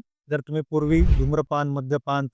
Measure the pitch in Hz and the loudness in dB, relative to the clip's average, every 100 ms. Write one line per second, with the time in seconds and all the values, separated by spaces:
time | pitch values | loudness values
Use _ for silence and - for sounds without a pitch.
0 | - _ - 147 - 156 147 156 147 160 | -12 _ -6 -6 -4 -6 -2 -2 2 4
1 | 151 135 131 151 143 147 143 139 131 143 | 4 4 2 0 -2 -2 -2 -4 -4 -4
2 | - 139 139 | -2 -4 -4